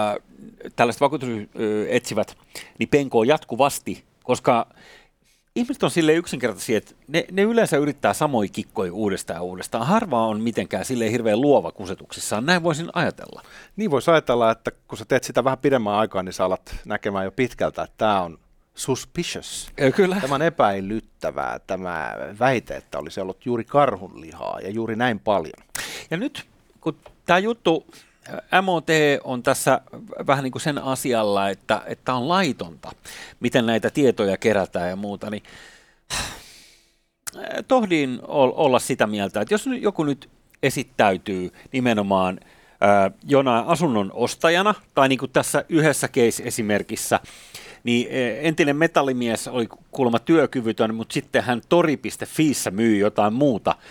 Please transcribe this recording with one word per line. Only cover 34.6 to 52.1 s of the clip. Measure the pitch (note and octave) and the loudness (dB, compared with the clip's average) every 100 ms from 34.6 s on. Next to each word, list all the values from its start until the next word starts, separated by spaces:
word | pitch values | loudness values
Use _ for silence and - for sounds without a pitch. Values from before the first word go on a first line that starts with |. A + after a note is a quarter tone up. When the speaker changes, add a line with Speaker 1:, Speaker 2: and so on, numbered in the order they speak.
| F2+ F#2+ F2 | 0 -2 -4
Speaker 1:
ja | F#2 | -4
muuta, | G2+ G2+ G#2 | -8 -8 -10
niin, | G#2 - - - - _ _ _ | -12 -14 -20 -20 -20 _ _ _
äh, | - - - - - - _ _ _ _ _ - - - - - | -8 -8 -12 -20 -20 -20 _ _ _ _ _ -14 -12 -8 -8 0
tohdin | C4 G#3+ E3 C#3 B2+ - | 0 2 0 0 -4 -4
ol-, | D#3 C3 - | 2 2 4
olla | D3+ B2 | 2 2
sitä | - C3 G#2+ | 2 0 0
mieltä, | G#2 G2 G#2 | 0 -2 -2
että | G#2+ | -2
jos | G#3+ C4+ | -2 -2
nyt | B3+ | -2
joku | - G3 | -2 0
nyt | D3+ C3+ - _ _ _ | -2 -2 -8 _ _ _
esittäytyy | C#3 C#3+ B2 - A2 F#2+ - F#2+ F2+ - - | -2 -2 -6 2 2 2 -2 -6 -6 -12 -8
nimenomaan, | C3+ B2+ A2 G2 G2 F#2 F#2 - - _ _ | -2 0 0 2 2 2 -2 -10 -20 _ _
ää, | G2+ G2+ G2 - | 4 6 4 -2
jonain | - C#3 C3+ A#2 A#2 | 2 2 4 2 2
asunnon | E3 E3 A2+ F#2+ | 0 0 0 -2
ostajana, | - A#2+ - E3 E3+ G3+ G#3 - - | -2 -4 0 2 2 2 -2 -4 2
tai | C3+ | 2
niinku | C3 C3 | 2 0
tässä | - C3 D3 - | -2 0 -2 0
yhdessä | D#3+ D3+ C#3 C3 | 2 2 2 -2
case-esimerkissä, | - A#2 - A#2+ A2 G#2 G2+ F#2 A2 - A2 - - - - - - | 2 2 2 -4 -4 0 0 -2 -8 0 -2 -2 -16 -20 -20 -20 -10
niin, | A#2+ A#2+ A#2+ | 0 0 0
e, | C3 B2 A2 D#3 | -2 -2 -2 -2
entinen | D#3 D3+ C#3+ | 2 2 4
metallimies | E3 - C#3 B2+ A#2+ A2 - | 2 4 2 0 -2 -2 -4
oli | B2 A2+ | -4 -4
ku-, | - _ | -6 _
kuulemma | - B2+ A#2 | 0 2 2
työkyvytön, | - E3 C3+ - A2+ G#2+ A2 A2+ | 4 4 4 0 -2 0 -2 -2
mut | A2 | -6
sitten | - - B2 | -8 -2 -2
hän | A2 A#2+ - | 0 -2 2
tori | F3 E3 C3+ | 2 4 0
piste | G#2+ | -4